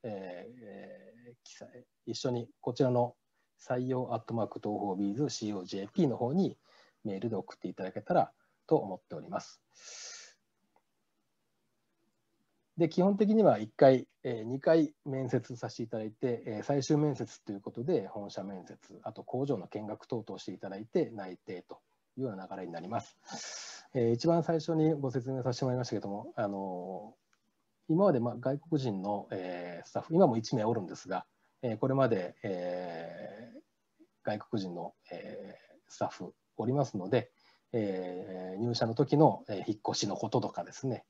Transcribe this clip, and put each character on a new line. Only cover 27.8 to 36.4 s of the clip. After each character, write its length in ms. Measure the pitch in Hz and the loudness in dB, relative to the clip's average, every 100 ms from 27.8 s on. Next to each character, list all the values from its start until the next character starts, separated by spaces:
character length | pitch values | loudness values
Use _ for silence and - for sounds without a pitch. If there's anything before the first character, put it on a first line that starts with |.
| - | 0
ー、 40 | |
今 120 | 165 196 | 4 6
ま 60 | |
で、 80 | 139 | 4
ま 120 | 120 | 0
あ、 40 | 113 | -2
外 180 | 127 147 | -2 -2
国 240 | - 151 | 0 0
人 220 | 131 98 | 0 -2
の、 240 | 98 104 101 | -2 -4 -4
え 520 | 101 92 90 87 85 | -6 -4 -6 -8 -12
ー、 40 | - | -8
ス 60 | |
タ 60 | - | -8
ッ 40 | - | 0
フ、 100 | 165 | 6
今 100 | 180 | 6
も 120 | 113 | 6
一 180 | 110 131 | 0 0
名 100 | 107 | 2
お 80 | |
る 80 | 117 | 0
ん 60 | 87 | -2
で 80 | - | -10
す 120 | - | -6
が、 200 | 92 - _ _ _ | -6 -6 _ _ _
え 120 | 123 110 | -4 0
ー、 20 | |
こ 120 | 131 | 2
れ 40 | |
ま 160 | 135 131 | 4 4
で、 260 | 104 87 - | 4 -2 -6
え 1120 | 107 90 90 90 90 82 85 85 90 - 233 240 | -6 -4 -2 -4 -6 -8 -10 -10 -12 -12 -16 -18
ー、 60 | _ _ _ _ - _ | _ _ _ _ -20 _
外 160 | - 104 | -6 -4
国 240 | - 113 | -4 -4
人 100 | 95 | -4
の、 220 | 85 85 _ _ | -6 -10 _ _
え 480 | 85 - - 95 - | -12 -12 -12 -14 -18
ー、 200 | - - _ | -20 -20 _
ス 100 | - | -6
タ 60 | 98 | -6
ッ 40 | |
フ 240 | - 87 - | -4 -14 -14